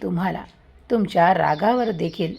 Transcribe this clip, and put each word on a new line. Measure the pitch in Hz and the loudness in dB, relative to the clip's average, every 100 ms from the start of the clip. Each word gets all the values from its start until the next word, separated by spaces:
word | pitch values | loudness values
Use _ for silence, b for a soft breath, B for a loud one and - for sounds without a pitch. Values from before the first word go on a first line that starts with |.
तुम्हाला | 196 175 185 170 - _ _ _ - | -4 -2 -2 -4 -10 _ _ _ -4
तुमच्या | 233 196 180 170 | -2 0 4 4
रागावर | 185 151 151 202 247 233 | 4 2 0 0 0 0
देखील | 170 165 - 170 | -2 -4 -4 -6